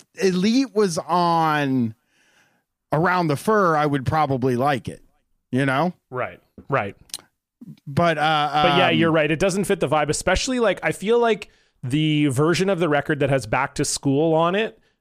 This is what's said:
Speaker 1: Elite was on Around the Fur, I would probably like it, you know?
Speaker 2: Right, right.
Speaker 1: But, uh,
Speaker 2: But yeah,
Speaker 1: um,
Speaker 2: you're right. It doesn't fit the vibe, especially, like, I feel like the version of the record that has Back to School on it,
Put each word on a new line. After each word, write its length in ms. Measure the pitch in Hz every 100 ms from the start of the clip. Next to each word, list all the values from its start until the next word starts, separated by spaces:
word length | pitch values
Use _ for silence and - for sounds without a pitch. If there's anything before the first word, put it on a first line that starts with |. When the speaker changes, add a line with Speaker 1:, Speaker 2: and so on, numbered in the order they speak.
| - -
Speaker 1:
Elite 580 | 190 180 202 247 269 196
was 220 | 202 165
on 960 | 147 175 175 165 160 151 139 131 117 - _ _ _ _ _ _ _ _ -
Around 360 | 147 180 180 170
the 80 | 139
Fur, 400 | - 220 180 156
I 100 | 151
would 200 | 143 120
probably 500 | 156 147 135 131 123
like 320 | 139 135 -
it, 160 | 73 _ _ _ _ -
you 140 | 127 139
know? 280 | 135 170 - _
Speaker 2:
Right, 300 | 127 107 90 _ - -
right. 260 | 135 101 - _ - - _ _ _ - - -
Speaker 1:
But, 300 | 139 170 151
uh, 320 | 151 151 147 147
Speaker 2:
But 140 | 147 139
yeah, 100 | 175
Speaker 1:
um, 60 | 165
Speaker 2:
you're 160 | 165
right. 180 | 160 151
It 80 | 156
doesn't 240 | 196 180 180
fit 140 | 190
the 80 | 165
vibe, 220 | 151 147
especially, 500 | 151 - 180 - 254
like, 200 | 220 180
I 80 | 160
feel 260 | 156 190 240
like 300 | 233 214 - _ _ _
the 460 | 127 147 156 151 147
version 420 | 123 156 170 190
of 100 | 180
the 100 | 170
record 300 | 143 139 147
that 80 | 139
has 160 | 135 107
Back 300 | 131 139 -
to 100 | 147
School 480 | - 139 139 165
on 200 | 160 170 196
it, 240 | 220 - _ _